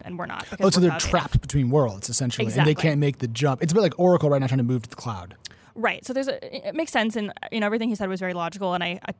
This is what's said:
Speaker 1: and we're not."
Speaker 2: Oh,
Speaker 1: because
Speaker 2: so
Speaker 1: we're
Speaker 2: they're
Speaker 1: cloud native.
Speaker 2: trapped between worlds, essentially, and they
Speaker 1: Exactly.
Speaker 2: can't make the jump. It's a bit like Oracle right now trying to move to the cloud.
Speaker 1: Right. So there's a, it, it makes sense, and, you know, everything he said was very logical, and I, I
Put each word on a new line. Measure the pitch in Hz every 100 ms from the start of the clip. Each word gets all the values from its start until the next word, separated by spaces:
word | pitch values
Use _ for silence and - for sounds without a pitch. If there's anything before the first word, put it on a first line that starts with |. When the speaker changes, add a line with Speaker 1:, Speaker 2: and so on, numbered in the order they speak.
Speaker 1:
and | - 180
we're | -
not." | -
Speaker 2:
Oh, | - 190
Speaker 1:
because | 196
Speaker 2:
so | 185
Speaker 1:
we're |
Speaker 2:
they're | 175
Speaker 1:
cloud | 165
native. | -
Speaker 2:
trapped | 175 139 -
between | 135 143 123
worlds, | 147 123 98 -
essentially, | 117 127 - 110
and |
they | 120
Speaker 1:
Exactly. | 151 147
Speaker 2:
can't | 160 147
make | 143 127
the | 123
jump. | 113 143 131
It's | 165
a |
bit | 190
like | 185 -
Oracle | 180 170 151
right | 139
now | 131
trying | 131
to |
move | 120 127
to | 113
the |
cloud. | - 120 98 87 - - - _ -
Speaker 1:
Right. | 220 175 -
So |
there's | 262 269
a, | - - 180
it, | -
it |
makes | 294 320
sense, | 247 220 214
and, | 208 - -
you | 226
know, | 208
everything | 220 226
he |
said | 208 190
was | 185
very | 185
logical, | 175 170 190 190
and | 175
I, | 175 175 -
I | -